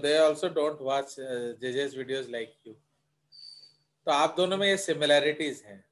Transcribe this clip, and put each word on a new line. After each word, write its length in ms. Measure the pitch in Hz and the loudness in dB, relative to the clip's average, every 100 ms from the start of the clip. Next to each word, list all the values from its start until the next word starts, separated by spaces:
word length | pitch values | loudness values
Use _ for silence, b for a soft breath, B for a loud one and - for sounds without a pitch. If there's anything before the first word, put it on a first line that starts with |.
| 143 | 2
they 140 | 156 | 4
also 300 | 156 151 180 160 | 4 4 -2 0
don't 240 | 151 147 | -2 -2
watch, 380 | 131 139 139 - | -4 -2 -4 -10
uh, 340 | 131 123 120 113 | -8 -6 -6 -8
J 140 | 127 | -6
J's 200 | 127 143 | -4 -4
videos 320 | 135 127 135 123 | -6 -6 -6 -6
like 280 | 120 113 _ 113 | -8 -10 _ -20
you। 60 | 107 _ _ _ _ _ B B B B B B _ - | -20 _ _ _ _ _ B B B B B B _ 0
तो 60 | |
आप 240 | 143 160 190 | 2 2 2
दोनों 200 | 180 190 | 0 2
में 100 | 202 | 2
ये 100 | 196 | 2
सिमिलैरिटीज 840 | - 147 147 147 147 151 151 127 - | 0 0 6 6 4 0 -4 -6 -14
हैं। 200 | 98 _ | -20 _